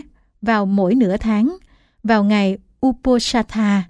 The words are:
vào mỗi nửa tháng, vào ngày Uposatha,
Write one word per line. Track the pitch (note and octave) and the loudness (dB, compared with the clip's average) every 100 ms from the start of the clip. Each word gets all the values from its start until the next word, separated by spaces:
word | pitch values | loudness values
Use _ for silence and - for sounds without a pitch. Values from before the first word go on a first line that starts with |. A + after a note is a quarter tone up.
| - _ _ _ | -2 _ _ _
vào | G#3+ A3 G3 | -2 0 0
mỗi | G3 F#3 B3 | 0 2 2
nửa | G#3 G#3 | 2 0
tháng, | A3+ G#3+ A#3+ F#4 - _ _ _ | -2 0 0 -4 -12 _ _ _
vào | A3 A3 | 0 0
ngày | G3+ G#3+ G3 G3 _ _ C4 | 2 2 0 -4 _ _ -2
Uposatha, | A#3+ C4 A#3+ - B3 A3 A3 G#3 G3+ F3 | -2 0 0 0 -2 -2 -2 0 0 -2